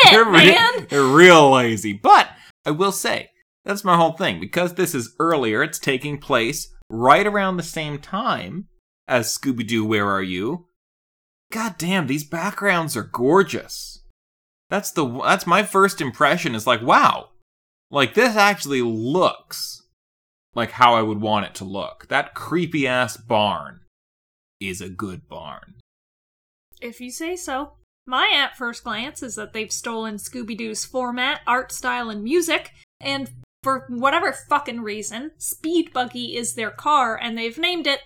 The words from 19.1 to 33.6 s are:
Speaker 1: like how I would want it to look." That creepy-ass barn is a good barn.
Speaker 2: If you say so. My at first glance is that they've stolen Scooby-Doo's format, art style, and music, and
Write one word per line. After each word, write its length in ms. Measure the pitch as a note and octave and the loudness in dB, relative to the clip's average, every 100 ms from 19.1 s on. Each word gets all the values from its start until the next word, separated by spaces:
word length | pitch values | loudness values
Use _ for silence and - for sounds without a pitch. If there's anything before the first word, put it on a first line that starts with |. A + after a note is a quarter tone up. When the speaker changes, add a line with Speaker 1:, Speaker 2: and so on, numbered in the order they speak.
| E3+ F3 - - - - - _ _ _ _ _ _ _ A#2+ | 0 0 -2 -14 -14 -14 -16 _ _ _ _ _ _ _ -6
Speaker 1:
like 160 | A2+ | -4
how 240 | - B2 A#2 | 4 4 4
I 80 | |
would 180 | G#2+ G#2 | 0 -4
want 240 | G#2+ G#2 G2 | -2 -2 -2
it 80 | - | -10
to 80 | |
look." 440 | G2 G2 E2 - - | -12 -10 -10 -12 -6
That 240 | C3 - | -4 -4
creepy-ass 840 | - - E3+ E3 D#3+ C3 B2+ A#2+ - | -10 -6 -4 -4 -2 -2 -2 -4 -6
barn 640 | A2+ A2 G#2 E2+ C#2+ - _ _ _ _ _ _ _ - | -2 0 0 -2 -10 -18 _ _ _ _ _ _ _ -12
is 220 | G2 F2+ | -10 -10
a 80 | F#2 | -12
good 400 | F2+ G#2 F2 - | -12 -12 -12 -16
barn. 460 | D2+ D#2 A#1+ - - _ _ _ _ _ _ _ _ _ _ | -18 -16 -18 -20 -20 _ _ _ _ _ _ _ _ _ _
Speaker 2:
If 180 | A#3+ A#3 | -18 -16
you 120 | B3 | -16
say 240 | - E4 F4+ | -12 -10 -10
so. 380 | E4 C4+ D4 _ _ _ - | -8 -10 -10 _ _ _ -8
My 240 | B3+ G4+ E4 | -4 -2 -2
at 220 | C4+ - | -4 -6
first 260 | A#3+ A#3 | -12 -12
glance 380 | A#3+ G#3+ C4 - | -12 -10 -12 -12
is 140 | B3+ G#3+ | -14 -12
that 180 | G#3+ | -12
they've 180 | A3 A3 | -10 -10
stolen 440 | - B3 A3+ A3 G#3 | -10 -10 -8 -8 -10
Scooby-Doo's 680 | - B3+ A3 G#3+ A3+ G#3 - | -12 -12 -12 -10 -10 -10 -10
format, 560 | C4 B3 B3 C4 D4 - | -8 -6 -4 -4 -4 -2
art 260 | B3 C4 | -4 -4
style, 380 | - B3+ B3 A#3 | -8 -6 -6 -6
and 140 | G#3 | -8
music, 480 | A3 E4+ E4 D#4 - - _ _ | -2 -2 0 -4 -6 -20 _ _
and 300 | C#4 C#4 C4 - - _ | -8 -8 -8 -16 -20 _